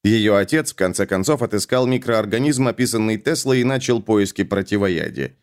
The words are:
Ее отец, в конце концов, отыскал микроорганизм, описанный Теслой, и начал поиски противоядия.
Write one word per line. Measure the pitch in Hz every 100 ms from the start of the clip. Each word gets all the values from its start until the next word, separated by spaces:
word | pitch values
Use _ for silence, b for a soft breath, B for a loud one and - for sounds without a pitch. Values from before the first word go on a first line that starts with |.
Ее | 104 110 107 101
отец, | 98 156 151
в | -
конце | 92 92 95
концов, | 95 92 151
отыскал | 117 104 - 127 127
микроорганизм, | 127 123 113 104 113 143 127 131
описанный | 113 123 117 110 110
Теслой, | 147 160 139 131
и |
начал | 123 135 131 117
поиски | 98 107 98 -
противоядия. | 98 98 95 104 98 82 78 71 65 _